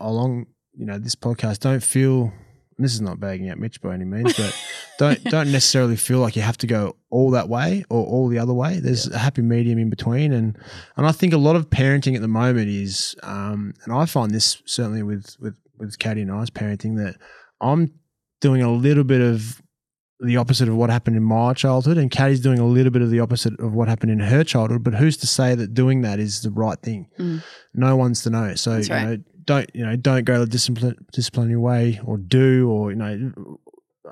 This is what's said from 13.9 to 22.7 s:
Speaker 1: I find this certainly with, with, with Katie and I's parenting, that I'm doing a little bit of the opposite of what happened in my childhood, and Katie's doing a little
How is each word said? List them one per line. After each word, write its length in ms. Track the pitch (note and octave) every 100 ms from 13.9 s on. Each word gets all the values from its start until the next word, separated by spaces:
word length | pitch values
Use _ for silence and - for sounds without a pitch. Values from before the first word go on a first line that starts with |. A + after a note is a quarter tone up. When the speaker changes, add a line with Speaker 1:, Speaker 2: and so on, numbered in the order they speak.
Speaker 1:
I 100 | B2
find 260 | D#3+ C#3+ A2
this 300 | G#2+ - - -
certainly 360 | - A2+ A2
with, 340 | G#2 G2+ G2 -
with, 160 | A2 - _ _
with 200 | G#2+ -
Katie 220 | A2+ G#2+
and 100 | G2
I's 200 | G2 A2+
parenting, 480 | - G#2+ G#2 A2 A2
that 140 | G2+ - - - _ _
I'm 320 | B2+ D#3 D#3+ - _ _ _ _
doing 220 | C#3 C3
a 80 | A#2+
little 320 | A#2+ C#3 D3
bit 180 | C3 C3
of 400 | A#2+ A2+ A2+ - _ _ _ _ _ _
the 160 | B2 B2
opposite 320 | A#2+ B2+ A#2+
of 80 | A2+
what 140 | A#2
happened 260 | A#2 A#2 A2+
in 80 |
my 300 | A2 A2 A#2+
childhood, 440 | C3 C#3 B2+ B2+ E3+
and 100 | C3
Katie's 300 | - C#3 C3+
doing 220 | C3 B2
a 40 |
little 280 | A#2+